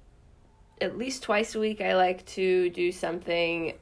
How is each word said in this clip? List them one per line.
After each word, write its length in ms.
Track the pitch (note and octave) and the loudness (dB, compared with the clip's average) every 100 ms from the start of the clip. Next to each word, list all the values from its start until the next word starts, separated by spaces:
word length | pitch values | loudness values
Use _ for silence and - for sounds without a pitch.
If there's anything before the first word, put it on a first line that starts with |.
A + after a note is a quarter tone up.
| - - - - - _ - - | -20 -20 -20 -20 -20 _ -20 -6
at 180 | F#3+ E3+ | -4 -4
least 260 | B3+ C4 | -6 -6
twice 300 | - G#3 A3 A3 | 0 0 2 0
a 40 | |
week, 220 | G#3+ G#3+ | -2 0
I 140 | F#3 F#3 | 2 4
like 300 | F#3 F#3 - | 4 2 -6
to 420 | - F#3+ F#3 F3+ | -2 2 4 2
do 220 | F3 F3 | 0 -2
something 840 | F#3 E3+ E3+ F3 E3+ E3+ E3+ D#3+ - | 0 -4 -4 -2 0 2 0 -4 -8